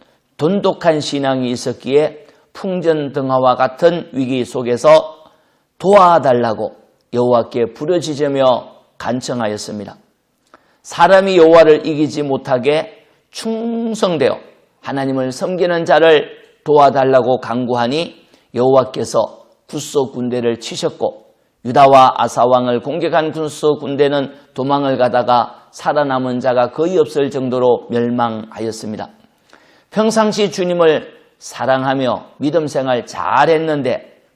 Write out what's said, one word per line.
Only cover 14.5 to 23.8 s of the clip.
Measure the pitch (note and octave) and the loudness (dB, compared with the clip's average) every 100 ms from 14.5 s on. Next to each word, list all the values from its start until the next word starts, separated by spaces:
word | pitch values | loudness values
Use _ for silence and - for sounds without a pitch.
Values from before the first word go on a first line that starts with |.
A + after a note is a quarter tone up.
| _ _ _ | _ _ _
하나님을 | - C3+ C3+ C3+ C3 | -10 -6 -4 -4 -6
섬기는 | B2 F3+ F3+ F3 E3+ E3+ | -6 -6 -2 -2 -2 2
자를 | D#3 E3 D3+ - - _ _ | 4 6 4 2 -12 _ _
도와달라고 | D#3 D3 C#3 C3 C3 C3 A#2 B2 | 0 4 4 4 2 2 2 -2
간구하니 | A#2 A#2+ A#2+ B2 A#2+ D3 E3+ - _ _ _ | -2 -4 -2 -2 -2 -4 -6 -12 _ _ _
여호와께서 | A2+ B2+ C3 B2+ C#3 - B2+ G#2 - _ _ _ | -2 2 2 2 -4 -4 -4 -4 -8 _ _ _
구스 | D#3 - D3 B2+ | -12 -6 -4 -4
군대를 | B2+ B2 B2 A#2 A#2 | -6 -6 -4 -4 -4
치셨고 | - C3+ D#3+ - G#2+ - _ _ _ _ A#2+ | -8 -8 -8 -4 -8 -8 _ _ _ _ -2
유다와 | C#3+ C#3 C3+ C3 - | 4 6 8 6 2
아사 | A#2 C3+ B2 | -2 0 2
왕을 | B2 B2 A#2+ | 2 0 -2
공격한 | C#3+ E3 D#3+ D#3+ D#3 | -4 -6 -2 -2 -2
구스 | C#3+ D3+ - D3+ | -4 -8 -2 -2
군대는 | D3 | -2